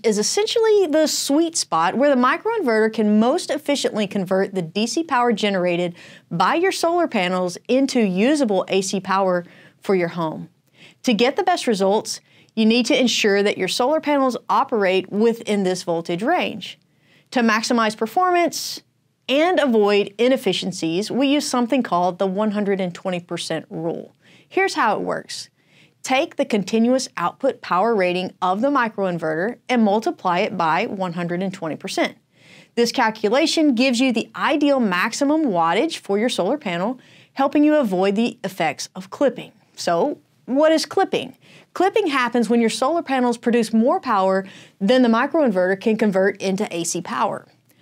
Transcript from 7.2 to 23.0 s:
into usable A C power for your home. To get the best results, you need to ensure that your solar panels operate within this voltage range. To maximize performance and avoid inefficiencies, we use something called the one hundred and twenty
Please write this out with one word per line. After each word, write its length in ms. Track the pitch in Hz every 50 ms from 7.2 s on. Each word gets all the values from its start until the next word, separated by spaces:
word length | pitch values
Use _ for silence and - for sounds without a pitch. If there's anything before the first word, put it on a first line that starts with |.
| 180 180 180 185 180 180 175 - _ -
into 320 | 240 269 277 269 - 247
usable 640 | 220 190 180 185 214 262 311 294 277 208 196 180 - -
A 120 | 180 196
C 200 | 196 196 - 190
power 440 | 190 190 190 196 196 185 180 175 175 - - - - - _ _
for 140 | - - 196
your 120 | 180 175 170
home. 420 | 170 175 165 156 - 190 170 - _ _ _ _ _ _ - - _ _ -
To 100 | 254 226
get 220 | 185 240 262 294
the 80 | 427 370
best 240 | 381 349 - - 247
results, 540 | 214 180 196 190 202 214 - - - - - _ _ _ _ _ -
you 100 | 220 220
need 200 | 220 220 240 233
to 120 | 226 302 247
ensure 460 | 254 226 - - - 208 196 202 202
that 140 | 202 - -
your 100 | 185 180
solar 320 | - - 247 277 311 320
panels 380 | 311 294 294 277 269 262 226 - - -
operate 600 | 190 220 262 - 262 220 196 180 185 190 180 -
within 540 | - 208 226 233 226 226 - 220 208 202 190
this 200 | 185 185 185 -
voltage 400 | 180 165 170 165 - 175 170 220
range. 560 | 285 359 330 208 - - 180 - - - - _ _ _ _ _ _ _ _ _ _
To 100 | - 254
maximize 560 | 233 226 214 220 220 - 247 233 226 214 220 -
performance 840 | 226 220 - 370 370 359 349 349 339 302 - - - - - - - _ _ _ _ _ _ _ _ -
and 320 | 254 294 320 359 370 302
avoid 540 | 294 269 226 220 202 202 208 202 202 - - -
inefficiencies, 920 | 233 254 269 254 - 190 185 - - 190 170 - 170 160 165 185 214 -
we 160 | - 233 285 269
use 200 | 285 294 - -
something 360 | - 247 240 226 285 262 233
called 340 | - 180 175 180 185 175 -
the 100 | 202 196
one 240 | 185 196 214 220
hundred 280 | 196 214 208 196 196 190
and 160 | 190 175 175
twenty 240 | -